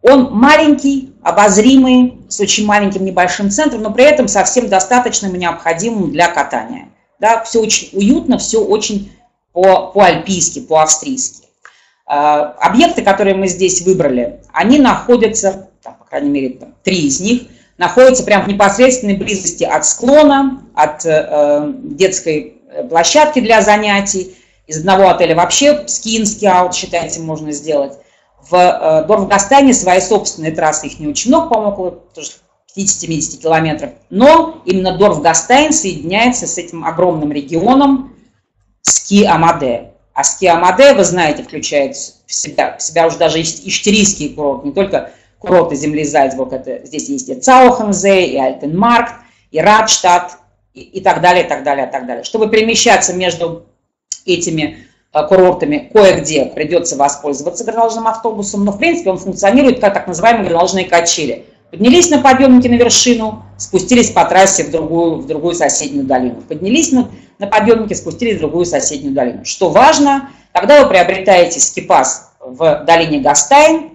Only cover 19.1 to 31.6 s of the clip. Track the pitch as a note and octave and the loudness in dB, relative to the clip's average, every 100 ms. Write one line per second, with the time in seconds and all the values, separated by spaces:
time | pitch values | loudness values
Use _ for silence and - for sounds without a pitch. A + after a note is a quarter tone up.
19.1 | F#3+ - F#3+ - - E3+ D#3 D#3+ - B3 | -4 -4 -6 -8 -6 -4 -2 -2 -2 2
20.1 | D4 D4 C#4 C4+ - - - D#3 - E3 | 4 6 2 -2 -6 -10 -2 -2 -2 -2
21.1 | D#3 - D3+ D3 D3 D3 C3+ - C#3+ F#3+ | -2 0 0 2 0 -2 -10 -14 -2 -2
22.1 | F#3+ E3 D3+ B2 _ _ D3+ - E3 E3+ | -2 -4 -6 -8 _ _ -14 -4 0 2
23.1 | D4 D4+ C#4 G#3+ A3 G3+ G#3 G#3+ G3+ G3+ | 4 2 2 2 2 4 2 2 -2 -2
24.1 | F#3+ F#3 - _ _ _ D#3 F3 F#3+ F#3+ | -6 -8 -16 _ _ _ -6 0 4 4
25.1 | E3+ E3 D#3+ - - C#4+ D4 - - A3 | 4 0 2 0 2 2 0 -4 -8 -6
26.1 | A3+ G3+ - G#3 F3+ F3+ - F#3 F3 E3 | -4 -4 -2 2 2 0 -4 -6 -6 -6
27.1 | D#3+ D#3+ D#3 D#3 D3 D3+ C#3+ C3+ - _ | -10 -8 -8 -8 -10 -4 -4 -4 -10 _
28.1 | _ _ _ _ F3+ F3+ - D#3+ D#3 D#3 | _ _ _ _ 2 2 2 0 0 2
29.1 | G#3 G3 G3 - C#4 C4+ B3 F#3 F3+ F3+ | -2 0 -2 2 4 4 2 2 0 2
30.1 | G#3 - - D#3 D#3+ D#3 D3+ C#3+ - D3+ | -2 -2 -8 -8 -2 -2 -2 -10 -10 -8
31.1 | C#3+ A3+ E4 E4 A3+ | -6 0 0 0 -2